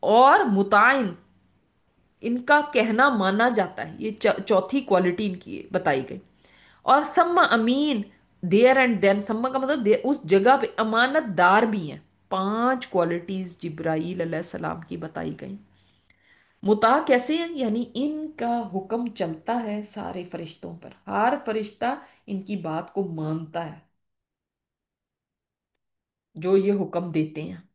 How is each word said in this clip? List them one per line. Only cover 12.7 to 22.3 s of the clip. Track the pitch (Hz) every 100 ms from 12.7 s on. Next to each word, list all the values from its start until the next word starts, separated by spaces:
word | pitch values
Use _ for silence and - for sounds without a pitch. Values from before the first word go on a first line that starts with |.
| 262 -
क्वालिटीज | 190 170 170 170 190 185 175
जिब्राईल | 156 156 165 160 165 180
अलैहिस्सलाम | 170 160 165 175 165 165
की | 165 175
बताई | 160 160 165
गई। | 151 - 202 _ _ _ _ _ _ _ _ _ _
मुता | 196 208 220 277 311
कैसे | 247 247 320
हैं, | 339
यानी | 320 247 214
इनका | 240 - 294 302 311 - 233 233
हुक्म | 208 185 190 233 240
चलता | 214 170 160 -
है | 240 220 208
सारे | 208 - 180 180 180
फरिश्तों | 170 165 - 170 170
पर, | - - -
हर | 196 226 285
फरिश्ता | 294 220 214 - 233 285 - _
इनकी | -